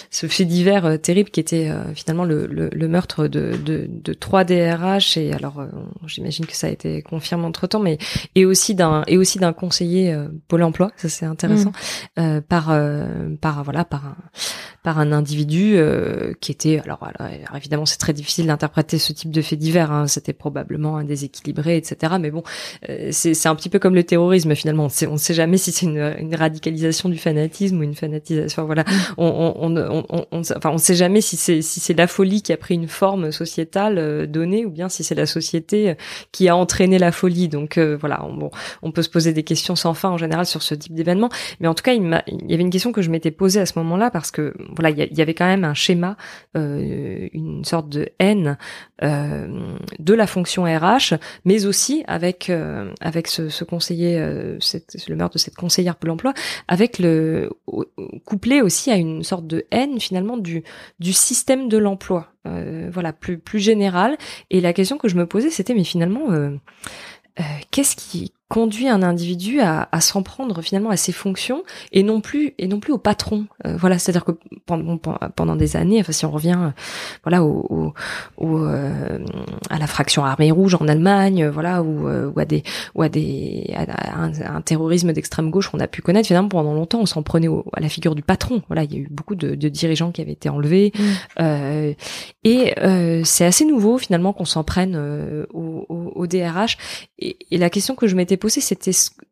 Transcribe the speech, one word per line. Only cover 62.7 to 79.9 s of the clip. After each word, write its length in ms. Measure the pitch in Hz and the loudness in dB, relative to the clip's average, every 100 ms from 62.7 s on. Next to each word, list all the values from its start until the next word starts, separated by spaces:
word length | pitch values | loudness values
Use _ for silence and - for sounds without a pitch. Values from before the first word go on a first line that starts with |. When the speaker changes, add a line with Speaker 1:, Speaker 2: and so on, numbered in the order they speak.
| 160 175 | -8 -8
Speaker 1:
voilà, 200 | 175 170 | -6 -6
plus, 260 | 160 - 175 | -6 -8 -8
plus 200 | - 214 | -4 0
général. 580 | 202 214 196 180 220 302 - - - | 4 4 4 2 0 0 -8 -18 0
Et 100 | 185 | 2
la 120 | 175 | 2
question 260 | 170 190 285 | 2 0 0
que 100 | 226 | 0
je 80 | 175 | 2
me 100 | 170 | 2
posais, 240 | 202 294 | 0 0
c'était, 240 | 320 185 | 0 0
mais 100 | 233 | 0
finalement, 460 | 165 175 170 226 311 | 2 0 0 0 0
euh, 200 | 156 143 143 - - - - - - _ - | 0 0 -6 -12 -18 -18 -16 -18 -20 _ -8
euh, 20 | 151 147 - | -6 -8 -8
qu'est-ce 260 | - 185 - | -4 -4 -4
qui, 360 | - 175 180 _ - | -8 -10 -10 _ -6
conduit 400 | 220 226 214 262 | -2 -2 0 0
un 140 | 208 | 2
individu 580 | 180 175 170 175 196 285 | 2 0 -4 -6 -2 0
à, 280 | 196 156 - | 2 0 -2
à 80 | 160 | 0
s'en 220 | - 196 | 0 0
prendre 400 | 190 - 262 170 | -4 -6 -6 -6
finalement 280 | 160 196 220 | -2 -2 0
à 60 | 185 | -2
ses 160 | - | -2
fonctions 520 | 170 196 185 - 269 381 - - | -4 -4 -4 -4 -4 -6 -16 0
et 100 | 190 | 2
non 180 | 202 220 | 4 2
plus, 340 | - 285 294 - | 0 -2 -2 -2
et 80 | 185 | -4
non 140 | 208 | -2
plus 120 | 208 | 0
au 60 | 254 | 0
patron. 480 | 214 208 - 208 214 - - | 2 0 0 -4 -4 -10 -8
Euh, 100 | 165 | 2
voilà, 220 | 185 180 | 4 4
c'est-à-dire 260 | - 175 | 2 0
que 80 | 175 165 - - | 0 -4 -6 -14
pendant, 320 | - 165 160 165 | -6 -4 -4 -4
pendant 600 | 160 - 156 - 165 156 | -4 -6 -6 -2 0 2
des 200 | 151 160 | 0 2
années, 240 | 165 226 | 2 2
enfin 120 | 170 | 2
si 120 | 156 | -2
on 60 | 156 | -2
revient, 260 | 151 165 175 | -2 0 2
euh, 120 | 170 - - - - - | 0 -4 -10 -12 -12 -8
voilà, 200 | - 180 | 0 4
au, 220 | 156 - - | 4 2 -2
au, 240 | 160 156 - - - - - | -2 -2 -4 -10 -10 -12 -6
au, 260 | 160 160 | -2 0
euh, 540 | 151 143 139 143 - - - - - - - | 0 -2 -2 -4 -4 -6 -6 -8 -10 -10 -6
à 100 | 156 | -4
la 80 | |
fraction 380 | 151 | -2